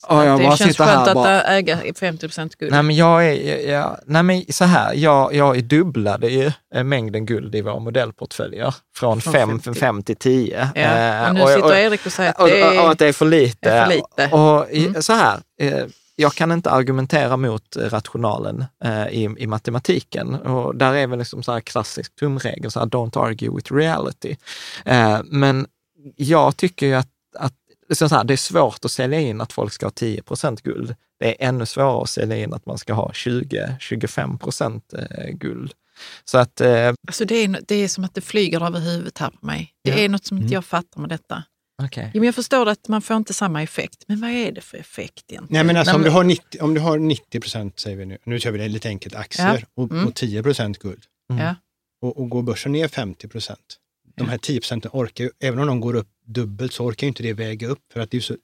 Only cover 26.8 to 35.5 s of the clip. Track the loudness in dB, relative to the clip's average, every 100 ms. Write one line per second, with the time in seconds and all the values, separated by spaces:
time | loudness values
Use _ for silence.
26.8 | 0 0 -2 _ _ -8 -8 -8 _ _
27.8 | -4 0 4 4 4 0 2 2 2 0
28.8 | -6 -4 -2 -2 -2 -4 -6 -6 -6 -6
29.8 | -8 -4 -6 -6 -8 -6 -4 -4 -8 -8
30.8 | -8 -12 _ -4 -4 -2 -2 -2 -4 0
31.8 | 0 0 -4 -4 -4 -4 -6 -8 -10 -10
32.8 | -6 -4 -4 -6 -4 -4 -4 -6 -6 -8
33.8 | -8 -6 -6 -6 -6 -6 -8 -6 -6 -8
34.8 | -14 -14 -12 -12 -12 -10 -10